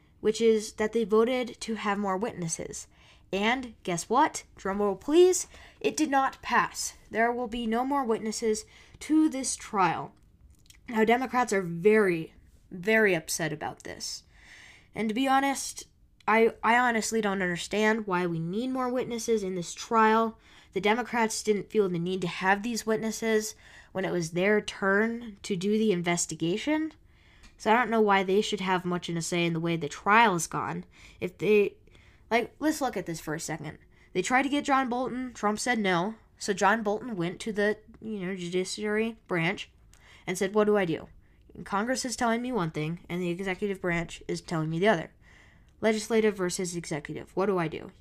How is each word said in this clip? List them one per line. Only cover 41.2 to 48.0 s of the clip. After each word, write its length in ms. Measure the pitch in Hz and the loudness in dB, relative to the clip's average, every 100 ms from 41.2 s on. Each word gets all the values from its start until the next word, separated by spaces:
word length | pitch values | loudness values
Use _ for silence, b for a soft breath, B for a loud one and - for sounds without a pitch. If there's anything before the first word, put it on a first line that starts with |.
| b b - - | b b -20 -18
Congress 420 | - 202 233 262 | -6 -4 -2 -2
is 120 | 254 - | -4 -2
telling 260 | 240 233 | 0 0
me 80 | 247 | -2
one 220 | 233 165 | -2 -2
thing, 280 | 156 156 170 - | -2 -4 -6 -8
and 140 | 175 | -4
the 80 | 175 | -4
executive 500 | 170 196 185 208 190 | -4 -6 -4 -4 -4
branch 420 | 180 170 170 - - | -2 -2 -4 -8 -8
is 140 | 170 | -8
telling 280 | - 160 156 | -4 -4 -2
me 120 | 165 | 2
the 80 | 208 | 4
other. 240 | 170 - _ b b b b b _ | 2 -2 _ b b b b b _
Legislative 560 | 214 214 214 226 214 190 | 0 0 2 2 2 2
versus 380 | 180 185 180 | -2 -2 -4
executive. 560 | 175 - 160 - 131 135 | -6 -6 -8 -6 -12 -6
What 120 | - 208 | -2 0
do 120 | 185 | 0
I 100 | 160 | -2
do? 240 | - - - | -6 -12 -16